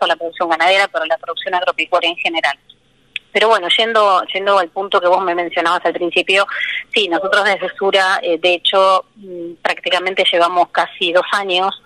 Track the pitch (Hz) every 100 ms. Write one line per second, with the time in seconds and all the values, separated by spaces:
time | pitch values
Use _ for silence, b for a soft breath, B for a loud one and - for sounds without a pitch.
0 | 175 165 165 - 170 160 175 196 196 165
1 | 160 160 - 165 196 180 180 165 160 175
2 | 165 175 180 165 147 139 _ _ _ _
3 | _ - _ 208 214 214 175 - 226 220
4 | 202 185 - 190 202 196 170 190 196 202
5 | 175 185 190 175 165 175 170 175 175 170
6 | 175 185 175 196 196 B B B B 226
7 | 190 165 190 208 208 185 180 - 196 190
8 | 185 190 175 160 180 175 - 196 190 185
9 | - - 196 175 170 170 - 165 175 180
10 | 185 190 180 175 170 180 170 - 170 -
11 | 180 180 - 208 196 180 190 -